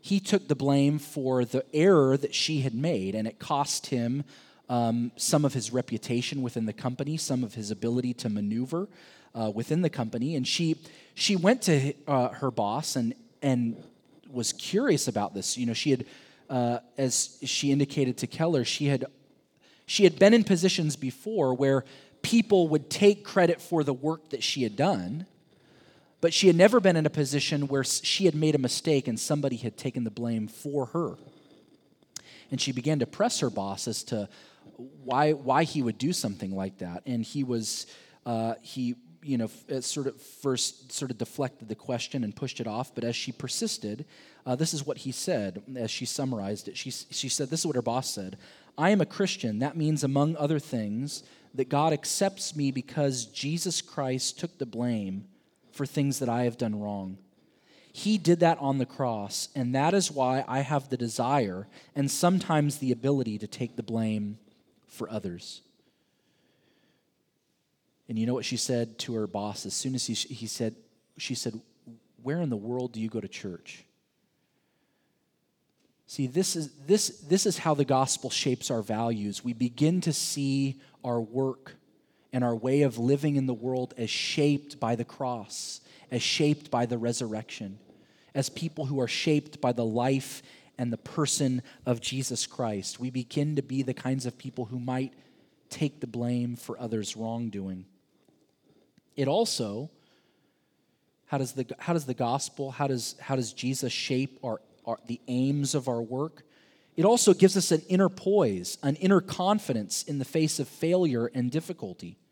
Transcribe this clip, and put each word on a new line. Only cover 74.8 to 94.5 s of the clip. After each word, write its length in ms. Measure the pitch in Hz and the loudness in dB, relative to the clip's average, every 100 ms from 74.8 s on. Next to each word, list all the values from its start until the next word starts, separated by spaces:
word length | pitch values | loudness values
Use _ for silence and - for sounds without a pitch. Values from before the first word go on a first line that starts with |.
| _ _ _ _ _ _ _ _ _ _ _ _ _ | _ _ _ _ _ _ _ _ _ _ _ _ _
See, 220 | - 131 | -4 -2
this 260 | 139 190 | 0 0
is, 160 | 165 147 - 139 | -2 -6 -12 2
this, 220 | 208 - | 2 2
this 380 | - 143 185 214 | -6 0 2 2
is 120 | 165 | 0
how 160 | 165 | 0
the 100 | 147 | 2
gospel 460 | 139 131 131 - 127 | 4 4 4 0 -2
shapes 400 | - 143 123 - | -2 0 0 -2
our 100 | 139 | -4
values. 640 | 104 107 117 113 104 98 | -2 -2 0 0 -4 -4
We 100 | 123 | -6
begin 460 | 113 120 120 151 180 | -2 -2 2 2 4
to 100 | 170 | 0
see 680 | 147 - - 139 139 139 135 - _ | -2 -2 -2 0 2 0 -2 -14 _
our 180 | 127 120 | -2 -2
work 540 | 110 123 135 131 - - _ _ _ _ _ | -2 -2 -2 -2 -14 -20 _ _ _ _ _
and 120 | 127 | 0
our 100 | 123 | 0
way 280 | 113 127 139 | 0 2 4
of 140 | 139 117 | 4 2
living 380 | 117 139 147 | 2 4 4
in 120 | 143 131 | 2 0
the 80 | |
world 380 | 117 123 127 127 - | -2 -2 -2 -4 -4
as 100 | 110 | -4
shaped 720 | - - - 147 143 - - | -2 -2 2 4 2 -2 -6
by 160 | 113 | -2
the 100 | 117 | -2
cross, 760 | 120 - 131 120 101 - - - - - - | -4 -4 -4 -4 -8 -12 -10 -12 -18 -20 -6
as 100 | 123 | -2
shaped 480 | - - 147 147 - | 0 2 4 2 0
by 160 | 127 120 | 0 0
the 100 | 120 | 0
resurrection, 840 | 117 117 117 107 110 - 101 101 - - _ _ _ 139 | -2 -2 -4 -6 -8 -12 -12 -12 -20 -20 _ _ _ -4
as 120 | 135 | -4
people 380 | - 165 - 139 | -4 -8 -6 -4
who 140 | 139 | -2
are 80 | 120 | -2
shaped 520 | - - 151 - - | -2 2 2 0 -4
by 120 | 127 | -2
the 120 | 117 | 0
life 600 | 113 113 123 135 135 - - - - - | 0 0 2 0 -2 -14 -18 -20 -20 -6
and 140 | 120 | -4
the 40 | 123 | -4
person 640 | - - 147 - 139 127 - - | -8 -2 -2 2 0 0 -6 -10
of 160 | - 117 | -2 -2
Jesus 460 | - 131 131 120 - | -2 -4 -4 -4 -6
Christ. 540 | - 120 104 95 - | -4 -4 -4 -6 -8
We 100 | 127 | -6
begin 460 | 127 120 - 147 147 | -6 -4 -2 0 -2
to 60 | |
be 200 | 135 131 | -2 -2
the 120 | 131 | -2
kinds 320 | 127 - 135 127 | -4 -2 -2 -4
of 120 | - | -8
people 280 | 135 | -12